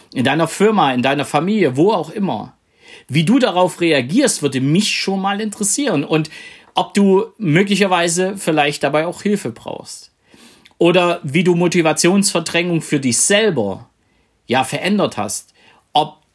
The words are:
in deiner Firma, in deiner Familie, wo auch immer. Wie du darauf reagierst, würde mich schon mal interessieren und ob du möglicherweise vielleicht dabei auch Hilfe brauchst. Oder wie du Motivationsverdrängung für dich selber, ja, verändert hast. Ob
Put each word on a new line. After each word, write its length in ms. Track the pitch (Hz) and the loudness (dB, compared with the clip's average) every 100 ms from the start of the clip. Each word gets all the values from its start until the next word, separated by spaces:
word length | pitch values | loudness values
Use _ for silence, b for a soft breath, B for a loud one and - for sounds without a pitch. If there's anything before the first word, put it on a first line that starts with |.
| B | B
in 100 | 135 | -2
deiner 240 | 127 151 160 | 0 0 -2
Firma, 460 | - 208 208 147 | 2 2 4 2
in 100 | 123 | 2
deiner 220 | 131 147 | 0 -2
Familie, 520 | 135 147 175 214 156 127 | -2 -2 0 0 0 2
wo 140 | 185 | 2
auch 200 | 208 147 | 2 -4
immer. 460 | 220 190 110 - _ _ B B B B | -4 -4 -4 -8 _ _ B B B B
Wie 160 | 131 | 0
du 160 | 160 269 | 2 4
darauf 400 | 233 180 180 - | 4 2 0 0
reagierst, 600 | 170 143 123 208 269 - | 2 2 2 2 2 0
würde 180 | 147 131 | -2 -2
mich 320 | 135 170 214 | 2 2 0
schon 280 | - - 190 | -4 -4 -2
mal 200 | 196 202 | -4 -4
interessieren 640 | 220 - 202 - 285 160 | -6 -6 -4 -2 -2 -2
und 260 | 156 160 156 B B B B | 0 -2 -2 B B B B
ob 200 | - 185 | -4 -2
du 300 | 202 196 190 - _ | 2 4 2 0 _
möglicherweise 1000 | 196 156 202 185 190 180 175 165 185 196 | 0 2 2 0 2 2 0 0 -2 -2
vielleicht 480 | - 151 147 147 | -2 0 0 -2
dabei 220 | 143 151 165 | -2 -2 -2
auch 160 | 165 | -4
Hilfe 280 | 202 202 123 | -4 -2 -4
brauchst. 640 | - - 50 - - - _ b b b b b _ | -10 -14 -14 -14 -20 -20 _ b b b b b _
Oder 400 | 170 180 175 - | 4 4 2 -2
wie 180 | 147 147 | -2 0
du 140 | 180 170 | 2 2
Motivationsverdrängung 1200 | 175 180 160 151 170 196 202 175 160 170 175 165 | 2 2 2 2 2 2 2 -2 -2 -4 -2 -2
für 200 | - 147 | -2 -2
dich 180 | 131 117 | -2 0
selber, 720 | - 202 220 143 101 98 - _ _ _ _ _ - | 2 2 2 0 -4 -6 -14 _ _ _ _ _ -2
ja, 160 | 127 | -2
verändert 540 | 127 147 170 202 143 - | -2 -4 -2 0 0 -2
hast. 360 | 101 - - b b b b | -8 -8 -14 b b b b
Ob 300 | 147 151 - _ | -2 -2 -8 _